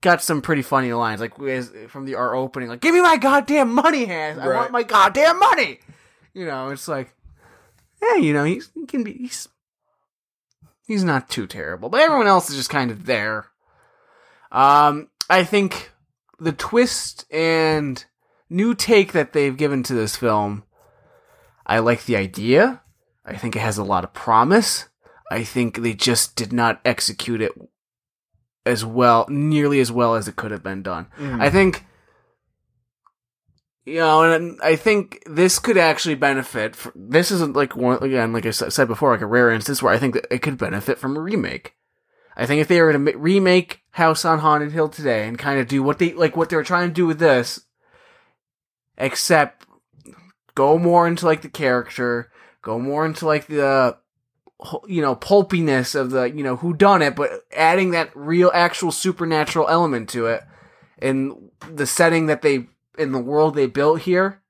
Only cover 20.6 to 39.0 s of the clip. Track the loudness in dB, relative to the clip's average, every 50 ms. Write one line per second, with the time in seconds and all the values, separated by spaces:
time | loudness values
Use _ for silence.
20.6 | -12 _ _ _ _ _ _ _ _ _ _ _ _ _ _ _ _ _ _ _
21.6 | _ -2 0 0 2 2 0 0 -2 -4 -2 -2 -2 -4 -8 -8 -2 2 4 4
22.6 | 4 2 0 -6 _ _ _ _ _ _ _ _ _ -16 -14 -10 -10 -8 -6 -4
23.6 | -4 -4 -4 -4 -4 -2 -2 -4 -4 -6 _ -12 -2 2 4 4 4 6 4 2
24.6 | 2 2 -4 -6 -8 _ _ _ _ _ _ _ _ -8 -8 -6 -6 -6 -4 -4
25.6 | -4 -2 -4 -4 -4 -4 -4 -2 -2 0 0 0 -2 -4 _ -8 -8 -4 -2 0
26.6 | 0 0 0 0 _ -2 -2 -2 -4 -6 -6 _ -8 -6 -4 -4 -4 -6 -6 -10
27.6 | -20 -20 _ _ _ _ _ _ _ _ _ _ _ _ _ _ _ _ _ _
28.6 | _ -4 -4 -2 -4 -6 0 2 4 6 6 4 2 0 -2 -2 0 0 2 2
29.6 | 2 2 2 2 2 2 2 0 2 2 2 0 -2 -6 -10 -10 -10 -10 -10 -10
30.6 | -10 -10 -12 -10 -8 -8 -8 -8 -10 -12 _ -12 -10 -8 -4 0 0 2 4 4
31.6 | 4 2 2 -2 -12 _ _ _ _ _ _ _ _ _ _ _ _ _ _ _
32.6 | _ _ _ _ _ _ _ _ _ _ _ _ _ _ _ _ _ _ _ _
33.6 | _ _ _ _ _ -8 -4 0 2 4 6 6 6 6 4 2 0 -4 -10 -4
34.6 | 0 0 0 2 2 2 2 2 0 -4 -10 -20 _ -10 0 2 2 2 2 0
35.6 | 0 2 2 4 4 4 2 0 -2 -4 -2 0 0 0 0 0 -4 -6 -6 -6
36.6 | -6 -6 -6 -10 -18 -18 -18 -18 -14 0 2 2 2 2 0 0 0 0 0 0
37.6 | -2 -2 -2 -4 0 0 0 0 -2 -2 -2 -2 -2 -2 -2 -4 -4 -4 -4 -4
38.6 | -6 -4 0 0 0 0 0 -2